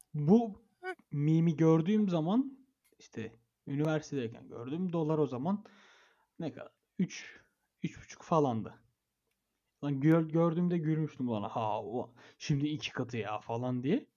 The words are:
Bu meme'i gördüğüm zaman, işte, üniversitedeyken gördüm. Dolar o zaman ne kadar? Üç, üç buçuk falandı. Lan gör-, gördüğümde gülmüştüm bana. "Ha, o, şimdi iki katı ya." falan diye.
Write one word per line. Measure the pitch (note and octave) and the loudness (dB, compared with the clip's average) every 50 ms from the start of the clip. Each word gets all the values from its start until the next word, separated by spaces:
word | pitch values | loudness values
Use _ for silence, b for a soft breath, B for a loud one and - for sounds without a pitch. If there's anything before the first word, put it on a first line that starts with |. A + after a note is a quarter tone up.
| - _ _ | -20 _ _
Bu | D3+ D3 D3 G3 A#3 A#3 G#3+ G3 - - _ _ _ F4+ F#4 F4+ - _ _ - | -4 4 4 6 4 4 2 -6 -12 -18 _ _ _ -12 -12 -12 -12 _ _ -6
meme'i | C#3+ D3 D3+ D#3+ E3 E3 E3+ D#3+ | -2 0 2 4 4 4 2 2
gördüğüm | C#3 D#3+ D#3+ D#3+ E3 D#3+ E3+ G#3+ G#3+ G#3+ F#3+ | 4 4 6 6 6 4 2 2 2 2 2
zaman, | F3 E3 D#3 E3 G3+ B3 C#4 C4+ - - - _ _ _ _ _ _ _ | 0 0 0 2 2 0 0 -2 -6 -14 -20 _ _ _ _ _ _ _
işte, | - - - A2+ G#2+ F#2 - _ _ _ _ _ _ | -20 -16 -12 -10 -10 -10 -12 _ _ _ _ _ _
üniversitedeyken | - C#3+ C#3+ D3+ D#3+ D#3 D#3 D3+ - D3 C#3 A#2+ A2+ A#2 - - - | -6 -2 0 0 2 0 0 -2 -4 -6 -4 -4 -4 -8 -10 -16 -14
gördüm. | - A#2+ A#2+ B2+ C#3+ E3+ F#3 F#3 E3 | -12 -12 -8 -6 -4 -4 -4 -2 0
Dolar | E3+ D#3+ D3+ D#3 D3+ | 0 0 2 2 2
o | D3+ | 2
zaman | C3 B2+ B2 C3 F3 G3+ G#3 - b b b b b b b b b b b b b _ _ | 0 0 -2 -2 -2 -2 -2 -4 b b b b b b b b b b b b b _ _
ne | E3+ D3 B2 | -8 -8 -8
kadar? | - - - _ _ _ _ _ _ | -10 -16 -18 _ _ _ _ _ _
Üç, | F#3 D#3+ - - - - - - _ _ _ _ _ _ _ _ - | -4 -4 -2 -12 -16 -16 -20 -20 _ _ _ _ _ _ _ _ -10
üç | D#3+ - - - | -10 -10 -10 -18
buçuk | - - - - | -20 -20 -20 -4
falandı. | - F3 D#3+ D3 C3+ A#2 A2 G2+ F2+ - - _ _ _ _ _ _ _ _ _ _ _ _ _ _ _ _ _ _ _ _ - | 0 2 2 4 2 0 -2 -4 -6 -12 -18 _ _ _ _ _ _ _ _ _ _ _ _ _ _ _ _ _ _ _ _ -4
Lan | C#3+ C#3+ C3+ | -4 -2 2
gör-, | C3+ D#3 D#3+ E3 D#3+ D#3 | 6 6 6 6 4 2
gördüğümde | D3+ E3 E3 E3+ D#3+ E3+ F3+ F3 F3+ F3 | 2 2 4 4 4 2 0 2 0 0
gülmüştüm | D3+ D#3 D#3+ D#3 D#3+ D3 - - C3 A#2+ | 0 0 0 0 0 -2 -4 -4 -2 -2
bana. | A2+ G#2 G2+ - | -2 -2 -2 -4
"Ha, | - B2 A2+ G#2+ G#2 A2 - | -4 -2 -2 -2 -2 -4 -6
o, | G2+ A2 B2+ A2 - B B B B B B | -6 -6 -6 -6 -6 B B B B B B
şimdi | - - D#3 C#3 C#3+ | -2 0 0 0 0
iki | D3+ D#3 C#3+ - - - | -2 -4 -4 -6 -8 -6
katı | - B2+ A#2+ A#2+ | -6 -6 -4 -4
ya." | A#2 G2+ G2+ G#2+ G#2+ | -6 -4 -4 -6 -8
falan | - - A#2 A#2 B2 B2+ B2+ B2 B2 | -6 -6 -6 -4 -2 -2 -4 -2 0
diye. | C#3 F#3 C#4+ - - _ | 0 -2 -2 -2 -6 _